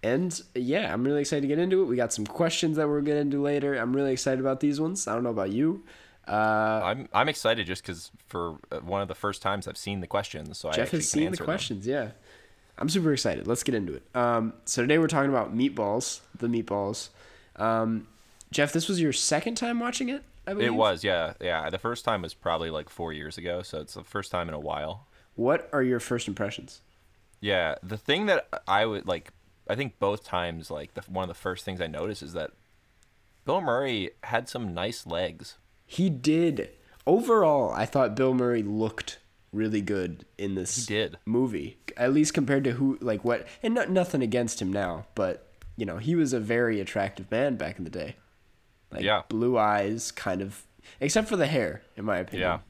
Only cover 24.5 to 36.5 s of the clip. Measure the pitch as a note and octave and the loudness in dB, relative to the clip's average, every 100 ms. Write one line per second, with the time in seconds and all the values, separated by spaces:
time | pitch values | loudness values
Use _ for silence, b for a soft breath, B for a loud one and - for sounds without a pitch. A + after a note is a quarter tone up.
24.5 | D2+ D2 D2+ D2+ F#2+ - b b - A#2 | -6 -4 -4 -4 -8 -14 b b -2 2
25.5 | D#3+ - D3 B2+ B2 - B2 - F#2+ G2+ | 2 0 0 2 0 0 -4 -4 -4 -4
26.5 | - - - _ _ _ _ _ _ G#2 | -6 -16 -20 _ _ _ _ _ _ 0
27.5 | F#2+ E2 D2 F#2 G#2+ - D#3 G#3 E3+ - | 2 2 -2 -6 -10 0 0 4 2 2
28.5 | - - G2 A2 G2+ F#2 E2+ - _ _ | -8 0 2 2 0 -2 -4 -4 _ _
29.5 | _ - A2 C3+ - G2+ G#2 - F2+ F2 | _ -6 -4 -4 0 0 0 -2 -2 -2
30.5 | E2 D#2 D2+ D2+ - - F#2+ F#2 E2+ F#2+ | -6 -8 -10 -10 -12 -8 -4 -4 -4 -6
31.5 | F#2 - F#2 E2+ D2+ F2+ G2+ D2 E2+ D2+ | -6 -6 -6 -4 -2 -4 -6 -8 -6 -6
32.5 | _ _ _ _ _ _ _ _ _ - | _ _ _ _ _ _ _ _ _ -2
33.5 | E3+ E3 A#2+ C#3 A2+ F#2 - - A#2+ B2 | 0 2 2 2 0 -2 -6 -2 -2 0
34.5 | B2+ A2 F2 G2 A#2 - E2+ F2+ E2 - | -6 -4 -2 -4 -4 -6 -2 -2 -4 -16
35.5 | - _ _ _ - F#3 C#3 C#3 D#3+ E3+ | -20 _ _ _ 0 2 2 2 4 4